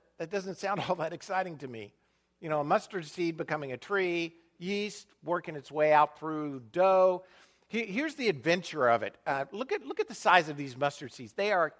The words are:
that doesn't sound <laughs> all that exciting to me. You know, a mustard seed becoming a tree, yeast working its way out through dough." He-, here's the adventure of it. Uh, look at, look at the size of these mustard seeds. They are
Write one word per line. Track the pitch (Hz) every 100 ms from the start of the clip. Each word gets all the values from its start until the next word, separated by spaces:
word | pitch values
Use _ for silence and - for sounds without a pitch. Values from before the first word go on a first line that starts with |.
| _ -
that | 165
doesn't | 196 190 175
sound | 196 196
<laughs> | -
all | 175
that | 160
exciting | 170 - 185 185 147
to | 139
me. | 113 104 _ _ _ _ _
You | 165
know, | 151
a |
mustard | 147 208 - 190 151
seed | - 170 160
becoming | 165 151 139
a | 123
tree, | - 196 180 170 165 - _ _
yeast | 175 202 208 - - _
working | 151 175 170 151
its | -
way | 151 151
out | 151 147 -
through | 156 156 147 135 113
dough." | 170 190 190 185 180 - _ _ _ _
He-, | 220 214
here's | 202 311 294
the | 233
adventure | 143 156 180 - 156 123
of | 117
it. | 104 - -
Uh, | 135 139
look | 202 262
at, | 403 269
look | -
at | 415
the | 202
size | 202 180 156
of | 147
these | 139 123
mustard | 143 - 135
seeds. | - 110
They | - 208
are | 190 156 -